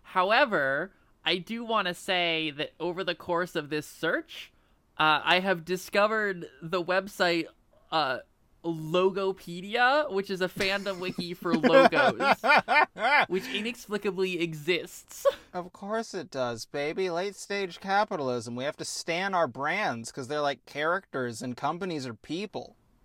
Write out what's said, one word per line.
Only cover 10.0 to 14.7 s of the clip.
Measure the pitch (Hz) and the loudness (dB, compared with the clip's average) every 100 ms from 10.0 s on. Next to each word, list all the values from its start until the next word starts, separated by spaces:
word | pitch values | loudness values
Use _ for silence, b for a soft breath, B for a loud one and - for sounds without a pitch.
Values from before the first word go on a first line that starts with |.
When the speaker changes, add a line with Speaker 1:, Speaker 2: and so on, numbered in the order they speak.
| 302 | 2
Speaker 1:
which | 190 196 | -2 -4
is | 185 | -2
a | 180 | -2
fandom | - 196 202 196 185 | 0 0 0 -2 -4
wiki | 185 180 175 175 | -6 -6 -6 -4
for | 175 165 | 0 2
logos, | 240 269 262 156 262 - 269 - 240 285 - 285 | 8 8 8 6 2 2 2 4 6 4 6 2
Speaker 2:
<laughs> | - 185 226 285 - | 2 0 2 2 2
Speaker 1:
which | 185 254 | -2 -4
inexplicably | 208 220 247 - 208 202 185 190 175 | -6 -6 -8 -8 -4 -4 0 -2 0
exists. | 170 156 147 | -4 -4 -2